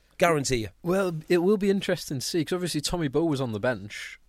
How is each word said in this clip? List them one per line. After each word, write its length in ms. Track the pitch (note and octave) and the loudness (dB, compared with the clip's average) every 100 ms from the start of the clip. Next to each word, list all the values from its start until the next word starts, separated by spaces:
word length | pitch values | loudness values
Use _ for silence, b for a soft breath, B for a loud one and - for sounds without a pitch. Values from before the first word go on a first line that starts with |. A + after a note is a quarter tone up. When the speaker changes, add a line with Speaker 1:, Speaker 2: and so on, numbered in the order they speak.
| _ - | _ 0
Speaker 1:
Guarantee 400 | F3 D#3 B2+ B2+ | 2 2 0 -2
you. 120 | G2+ - | -4 -8
Speaker 2:
Well, 320 | E3+ F#3+ F#3 D#3+ - | -2 0 0 -2 2
it 80 | F3 | 4
will 160 | F3 G#3+ | 4 4
be 120 | G3 | 4
interesting 500 | G3 - F3 - C#3 | 2 0 -4 -4 -6
to 60 | - | -2
see, 180 | F3 | -2
'cause 100 | C#3+ | -2
obviously 280 | F3+ F3 D3+ | -2 -2 -2
Tommy 260 | - F3+ D3+ | -2 -2 0
Bowe 160 | C#3+ E3 | 2 2
was 140 | C3+ | 0
on 120 | C3 | -2
the 60 | G#2 | -2
bench 600 | A#2+ A2 G#2 - - - | -2 -2 -6 -12 -14 -16